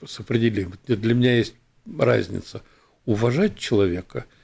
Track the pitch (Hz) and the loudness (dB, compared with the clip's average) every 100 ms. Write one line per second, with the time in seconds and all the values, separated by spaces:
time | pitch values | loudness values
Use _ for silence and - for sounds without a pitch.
0 | - - 104 117 117 101 92 92 - 110 | -14 -12 -2 0 2 0 -4 -8 -4 -2
1 | 113 120 123 120 107 - _ _ - 151 | 2 2 4 4 0 -4 _ _ -16 -2
2 | 117 113 92 101 - 110 - _ _ _ | 2 2 0 -8 -10 -14 -18 _ _ _
3 | - 104 117 135 208 - - 110 98 87 | -2 0 2 2 0 -2 0 2 2 0
4 | - - - _ | -8 -12 -14 _